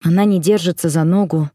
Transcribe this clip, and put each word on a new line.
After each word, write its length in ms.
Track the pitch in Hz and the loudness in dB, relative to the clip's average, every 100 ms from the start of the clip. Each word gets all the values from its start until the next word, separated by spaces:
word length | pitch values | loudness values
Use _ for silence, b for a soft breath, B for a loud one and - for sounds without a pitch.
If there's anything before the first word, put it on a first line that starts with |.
Она 220 | 165 180 208 | -2 0 2
не 140 | 190 | 0
держится 500 | 156 208 170 170 165 | 2 0 0 -4 -2
за 140 | 151 | 0
ногу. 460 | 156 185 196 160 147 | 2 0 0 -2 -4